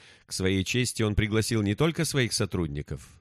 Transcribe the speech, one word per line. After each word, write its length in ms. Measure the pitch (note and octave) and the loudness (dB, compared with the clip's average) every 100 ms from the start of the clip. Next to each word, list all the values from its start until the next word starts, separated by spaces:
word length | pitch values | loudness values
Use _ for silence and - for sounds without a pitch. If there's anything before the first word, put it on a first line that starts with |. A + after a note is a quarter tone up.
| - - - | -20 -20 -12
К 40 | |
своей 320 | - F#2 F#2+ | -2 0 2
чести 380 | F#2 B2 B2 - | 0 0 -2 0
он 140 | G#2+ G2+ | 0 2
пригласил 480 | G#2+ G#2+ A2 A2+ | 2 2 2 2
не 100 | G2+ | 2
только 320 | G#2 D#3+ D#3+ D#3 | 2 2 0 -2
своих 280 | C#3+ A#2 | 0 0
сотрудников, 760 | - G#2 F#2 E2 C#2+ C#2 C#2 - - | 0 -2 -2 -2 -4 -6 -10 -12 -16